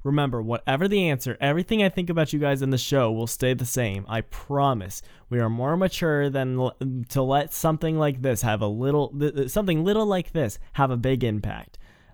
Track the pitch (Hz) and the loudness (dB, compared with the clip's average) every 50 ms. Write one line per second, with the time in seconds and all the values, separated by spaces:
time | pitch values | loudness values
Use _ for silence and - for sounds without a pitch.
0 | - 139 143 147 143 135 123 117 110 110 120 117 - - 135 139 185 202 208 202 | -4 0 0 2 0 0 -2 -4 -4 -4 -4 -4 0 0 0 2 2 2 2 2
1 | 185 165 139 127 - 131 107 - - 139 147 170 185 - 233 214 202 185 - 196 | 2 2 0 0 -2 -4 -4 0 0 0 2 0 0 0 2 2 2 2 2 0
2 | 175 175 170 165 156 - 160 147 147 143 139 135 139 131 135 123 - - 143 139 | -2 0 2 0 2 2 2 0 2 2 2 2 2 0 0 0 0 2 2 2
3 | 123 110 110 110 117 117 - - 135 127 127 123 127 123 - 131 120 104 95 98 | 4 2 2 0 -2 -4 -2 0 2 2 2 0 -2 -2 -2 0 0 0 -2 -4
4 | 98 - 113 113 110 - - - - - 139 139 139 139 127 110 92 98 - - | -6 -4 -4 -4 -4 -6 -10 -14 -8 -4 0 2 2 2 2 0 -4 -8 -10 -12
5 | - - - - - - 120 120 117 113 113 117 123 156 165 180 190 180 - - | -14 -16 -20 -18 -10 -2 0 0 2 2 0 0 0 0 2 2 2 0 0 0
6 | 180 160 151 143 143 139 135 135 131 131 127 127 127 123 - - 135 135 127 127 | 0 2 2 2 2 0 0 0 -2 0 0 0 0 -2 -2 -4 -6 -4 -4 -4
7 | 120 - - 139 131 127 135 147 143 156 - - - 160 156 156 165 160 160 156 | -6 -2 0 0 2 2 2 2 0 0 -6 -2 0 0 0 0 0 0 0 2
8 | 151 147 139 127 127 135 123 - - 113 107 104 110 104 104 113 127 139 143 147 | 2 0 0 0 0 0 0 2 2 0 0 2 0 -2 -2 0 0 2 2 2
9 | 143 - 135 143 147 147 135 139 135 127 - 208 208 190 165 156 165 190 208 220 | 0 0 -2 -2 -2 0 0 0 -2 0 0 0 2 2 2 2 2 2 2 2
10 | 220 208 196 185 165 - - 165 139 104 - - - - - - 139 131 127 120 | 2 2 0 -2 -2 -2 -2 -2 -2 -2 -2 -8 -12 -8 0 0 2 2 2 0
11 | 110 131 135 123 123 117 107 104 98 104 - - - - - - - - - _ | 0 0 0 2 2 0 0 -2 -2 -4 -6 -8 -12 -16 -18 -20 -20 -20 -20 _
12 | _ _ | _ _